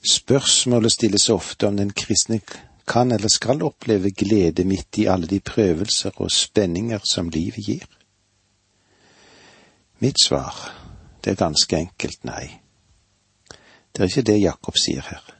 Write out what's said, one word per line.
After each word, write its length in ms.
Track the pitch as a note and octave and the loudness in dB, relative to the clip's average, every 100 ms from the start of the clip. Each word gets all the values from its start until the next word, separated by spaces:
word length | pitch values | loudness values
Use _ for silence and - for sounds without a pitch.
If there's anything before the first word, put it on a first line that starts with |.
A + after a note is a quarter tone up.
| - | 2
Spørsmålet 880 | - - C3+ - - B2+ A#2+ A2 - | 0 2 2 4 2 4 2 4 2
stilles 340 | A2 G2 - | 2 2 2
ofte 380 | G2+ - - G#2 | 2 0 -2 0
om 80 | G2+ | 0
den 160 | G2+ | -2
kristne 480 | - - G2+ - A2+ - - - _ - | -4 -2 -2 0 -2 -4 -20 -20 _ -2
kan 240 | A#2 B2 | 2 2
eller 160 | A2+ G#2+ | 2 2
skal 380 | - G#2+ C#3+ D#3+ | 0 0 0 -2
oppleve 460 | - - G#2 F#2+ G2 | -4 0 2 0 -2
glede 480 | G2 A2 E2+ E2 | 2 4 4 2
midt 400 | F#2 F#2+ - - | 0 0 -4 0
i 60 | G#2+ | 2
alle 160 | F#2 E2 | 2 0
de 140 | G2 | -4
prøvelser 720 | - - G2+ D#2+ G2+ - G2+ - | -2 0 2 2 -2 -4 -4 -6
og 80 | F#2 | -2
spenninger 720 | - - - F#2+ E2+ A2+ A2 | -2 0 0 0 -2 -4 -4
som 240 | - - E2+ | -4 -4 -2
livet 400 | D#2 F#2 A2 G#2 | -2 -4 -6 -6
gir. 200 | - - _ _ _ _ _ _ _ _ _ _ _ _ _ _ - - - _ _ _ _ | -6 -8 _ _ _ _ _ _ _ _ _ _ _ _ _ _ -20 -20 -20 _ _ _ _
Mitt 220 | B2 - | -2 2
svar, 320 | - C#2 C2 - - - - - - - | 2 2 -4 -12 -14 -16 -20 -20 -20 -6
det 140 | - | -4
er 80 | F#2+ | 0
ganske 340 | F2+ D2 - E2+ | 0 2 0 0
enkelt 480 | E2 _ C#2+ - | -2 _ -10 -8
nei. 380 | A#1+ - C2 - _ _ _ _ _ _ _ _ _ - _ _ _ | -10 -10 -14 -20 _ _ _ _ _ _ _ _ _ -20 _ _ _
Det 80 | - | -2
er 80 | F#2 | 0
ikke 220 | - - | 0 2
det 80 | G#2 | 4
Jakob 400 | F#2+ - - - | 2 0 -4 -2
sier 240 | - - | -2 -4
her. 300 | - - - - | -8 -16 -18 -20